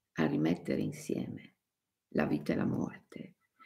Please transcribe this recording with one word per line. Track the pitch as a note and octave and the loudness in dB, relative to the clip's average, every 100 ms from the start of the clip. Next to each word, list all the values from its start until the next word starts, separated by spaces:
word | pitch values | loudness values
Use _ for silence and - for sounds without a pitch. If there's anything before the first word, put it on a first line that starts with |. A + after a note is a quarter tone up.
| _ | _
a | - D3+ | 0 2
rimettere | D3 D#3+ F3 - C3+ | 4 2 2 0 0
insieme | D3+ D3+ - - - - - _ _ _ _ _ _ | 0 -4 -4 -2 -4 -8 -14 _ _ _ _ _ _
la | - D2 | 0 2
vita | D2+ - | 0 0
e | - | 2
la | - | 2
morte, | - - - - - - _ _ _ | 0 -2 -6 -16 -14 -14 _ _ _